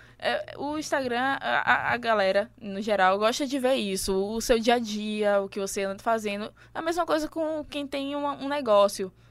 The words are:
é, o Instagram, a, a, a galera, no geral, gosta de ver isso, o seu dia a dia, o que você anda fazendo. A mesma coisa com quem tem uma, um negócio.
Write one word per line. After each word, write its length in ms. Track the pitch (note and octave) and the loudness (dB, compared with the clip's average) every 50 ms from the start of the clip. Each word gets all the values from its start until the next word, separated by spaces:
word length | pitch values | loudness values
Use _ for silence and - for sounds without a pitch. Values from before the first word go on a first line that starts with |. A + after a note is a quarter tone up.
| - - - _ | -20 -20 -20 _
é, 360 | - - A#3+ - - - - - | -4 -2 -2 -2 -4 -8 -10 -8
o 200 | - C#4+ D4+ D#4 | -6 -4 -4 -4
Instagram, 420 | D4+ - E4 D4 C4+ B3+ A#3+ A#3+ B3+ C4+ C4+ - | -4 -2 0 0 0 0 0 0 0 0 0 -2
a, 180 | - A#3 A#3+ - - - B3 - - C#3+ | -2 0 0 0 2 2 2 2 2 0
a, 20 | - | -2
a 40 | |
galera, 540 | A#3+ A#3 A#3 A3+ G#3+ G3 F#3+ F#3+ G3 G#3+ A#3+ - - | -2 0 0 2 2 2 4 2 2 0 -2 -8 -14
no 200 | - G#3 G3 G3 G#3+ | -12 -8 -8 -6 -2
geral, 360 | A3 G#3 G3 F#3 F#3 F#3+ G3+ | -2 2 4 6 4 4 4
gosta 280 | G#3+ A3 A#3 - D4+ | 2 2 2 2 -2
de 120 | C4 C4+ C#4+ | -2 -2 0
ver 160 | B3 B3+ C4+ | 2 2 2
isso, 360 | B3+ G#3+ G3 F#3+ F#3+ - - F#3+ | 2 0 -2 -2 -2 -2 0 0
o 260 | F#3+ G3 G#3 A3 A3+ | 0 0 0 -2 -4
seu 180 | A3 - B3+ A3+ | 2 2 2 4
dia 160 | A3 B3 B3+ | 4 4 2
a 40 | B3+ | 2
dia, 640 | A#3 G#3+ G#3 G#3 G#3+ G#3+ G#3+ G#3+ G#3 G3+ G3+ G3+ | 2 -2 -6 -6 -4 -4 -2 0 2 4 4 2
o 80 | G3 G3 | 2 0
que 100 | - G#3 | -4 -6
você 240 | G3 G3 - G#3 G3 | -6 -4 -4 -4 -4
anda 180 | G3 G3 G3 - | -4 -6 -4 -2
fazendo. 500 | A#3+ A3+ A3+ G#3+ G#3 G3+ G3+ G#3+ A3+ - _ - - - | 0 0 0 0 -4 -4 -4 -8 -10 -12 _ -20 -12 -10
A 80 | - E4 | -6 -4
mesma 240 | D#4+ E4+ F4 E4+ | -2 0 0 0
coisa 220 | D#4+ - D#4+ D4+ D4+ | 2 0 0 0 -2
com 360 | - D#4+ D#4+ D4+ D#4+ D4+ D4 | -4 -4 -4 -2 -2 -4 -6
quem 220 | - - D4 C#4+ | -6 -6 -8 -6
tem 280 | C4+ - C#4 C#4 C#4 C#4+ | -6 -6 -6 -6 -4 -4
uma, 180 | C#4+ C#4+ C#4+ C#4 | -4 -4 -4 -4
um 140 | C#4 C4 C#4 | -4 -4 -4
negócio. 640 | C#4+ D4 C#4 A3 G#3 G3+ G3+ G3+ G3+ - G3+ F#3 - - - - | -4 -2 2 4 6 6 6 4 2 -2 -8 -8 -8 -16 -20 -20